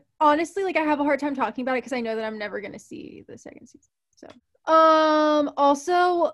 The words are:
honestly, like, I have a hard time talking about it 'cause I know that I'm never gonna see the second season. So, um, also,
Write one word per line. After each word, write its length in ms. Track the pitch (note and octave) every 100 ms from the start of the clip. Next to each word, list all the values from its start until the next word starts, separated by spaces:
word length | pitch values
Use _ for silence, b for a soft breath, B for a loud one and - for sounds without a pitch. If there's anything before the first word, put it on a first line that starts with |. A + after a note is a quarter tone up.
| _ _
honestly, 440 | D4+ D4+ E4 G4
like, 120 | F#4+ D#4+
I 60 |
have 180 | D4+ D4
a 40 |
hard 160 | D4 C#4
time 140 | C#4+
talking 280 | C4+ A3+ -
about 140 | B3+ B3+
it 40 |
'cause 100 | A#3+
I 80 | B3+
know 160 | A3+ A3
that 80 |
I'm 140 | A3 G#3+
never 220 | G#3 G3+
gonna 180 | G3 G#3
see 460 | - A3 - - -
the 80 | -
second 280 | - - A#3+
season. 220 | - _ _ _ _
So, 560 | - - _ _ -
um, 800 | D#4+ D#4+ D#4 D#4 D#4 D4+ D4+ D4 -
also, 760 | C#4+ C#4+ F4+ F4 F4+ F4 D#4+